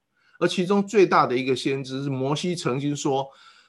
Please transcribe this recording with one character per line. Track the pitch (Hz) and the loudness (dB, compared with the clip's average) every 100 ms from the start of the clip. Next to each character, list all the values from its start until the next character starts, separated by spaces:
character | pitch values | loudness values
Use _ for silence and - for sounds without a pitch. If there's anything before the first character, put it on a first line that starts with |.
| _ _ _ - | _ _ _ -4
而 | 170 | -2
其 | 196 | 0
中 | 175 202 202 | 2 0 2
最 | 214 | 4
大 | 175 180 131 | 6 4 2
的 | 123 | 0
一 | |
个 | 131 | 0
先 | 127 143 135 | -2 -2 -4
知 | 131 131 | -6 -8
是 | 143 | -4
摩 | 131 131 | -2 -2
西 | 151 180 | -2 -4
曾 | 170 139 131 | -4 -4 -2
经 | 143 | -4
说 | 143 151 135 135 - - - | -2 -2 -2 -4 -12 -20 -20